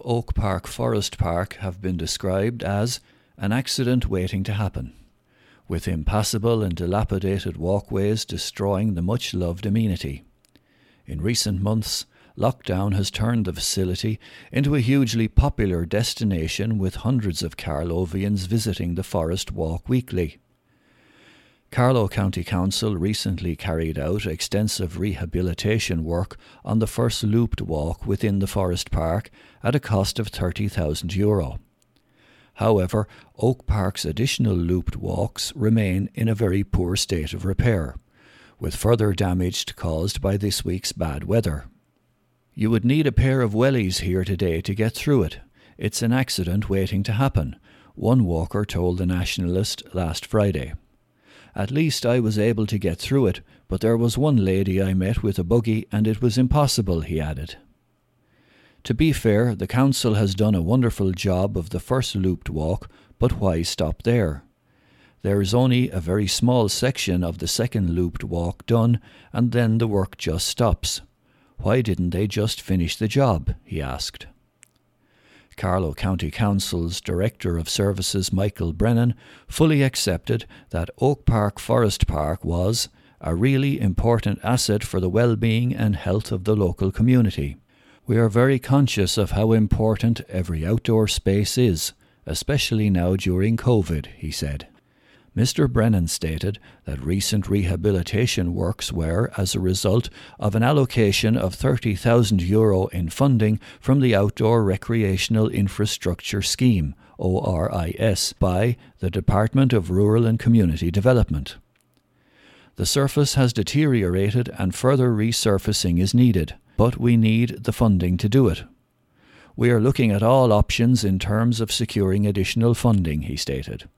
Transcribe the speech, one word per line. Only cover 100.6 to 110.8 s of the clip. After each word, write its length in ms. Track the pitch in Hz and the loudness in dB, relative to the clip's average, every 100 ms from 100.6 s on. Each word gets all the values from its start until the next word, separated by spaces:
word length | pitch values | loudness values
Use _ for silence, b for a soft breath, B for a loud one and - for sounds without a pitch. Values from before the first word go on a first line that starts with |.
allocation 760 | 120 147 131 123 104 98 110 120 | 2 4 2 2 2 2 2 2
of 200 | 92 - | 0 -2
thirty 400 | 139 127 113 95 | 0 0 0 0
thousand 480 | 120 120 110 101 | 4 4 4 2
euro 420 | 87 104 110 95 95 | 2 4 4 4 2
in 220 | 90 82 | -2 -4
funding 500 | - 139 120 107 107 B B | 0 2 4 2 0 B B
from 180 | - 139 | 0 2
the 140 | 127 101 | 4 4
Outdoor 480 | 104 - 110 117 | 2 2 2 4
Recreational 840 | 101 90 - 113 101 95 - 113 110 | 2 0 -2 0 2 0 0 2 2
Infrastructure 920 | - 98 - 104 - - 87 - 104 | 2 0 0 -2 -2 -4 -4 -4 -4
Scheme, 500 | - - 127 101 73 - b b | -4 2 2 2 0 -6 b b
O 220 | 92 92 | -2 0
R 340 | - 87 85 | 0 0 -2
I 220 | - 82 - | -2 -4 -2
S, 360 | 110 95 - | 0 0 -2
by 440 | - 95 90 117 120 B B | -2 0 2 0 -2 B B
the 100 | 92 | -4
Department 640 | 92 - 98 113 135 135 | 0 2 2 2 4 4
of 160 | 120 85 | 2 2
Rural 380 | 90 104 110 117 | 2 4 4 4
and 100 | 113 | 2
Community 540 | 113 117 90 78 | 4 6 4 2